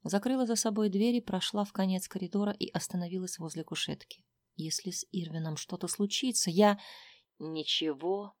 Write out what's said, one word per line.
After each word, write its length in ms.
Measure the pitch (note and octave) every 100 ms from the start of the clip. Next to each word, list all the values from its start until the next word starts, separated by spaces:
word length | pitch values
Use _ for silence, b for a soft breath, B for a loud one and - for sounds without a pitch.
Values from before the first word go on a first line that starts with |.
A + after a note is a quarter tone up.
Закрыла 420 | F3 G3+ A3 C4 B3
за 80 |
собой 340 | A#3 A3+ G#3+ G#3+
дверь 280 | G3 A3+ A#3+
и 40 |
прошла 440 | A#3 F#3 - G#3
в 80 | G3+
конец 340 | - F#3+ F#3 -
коридора 460 | F#3 F3 G3+ G#3
и 180 | G3+ -
остановилась 680 | - - F3+ F3 F#3 F#3 -
возле 260 | E3 D#3+
кушетки. 600 | D#3 D#3+ - D3 - - _ _ _
Если 360 | - D#3+ - F#3
с 140 | F3 -
Ирвином 460 | G3 E3 D#3+ D#3+ D#3
что-то 320 | - F3+ F3
случится, 640 | - G3+ - C4 A3 -
я... 280 | E3 G#3 G3+ B B B B B _
Ничего 960 | D3+ D#3+ D3+ - D#3+ C#3 E3 G3 G3+ _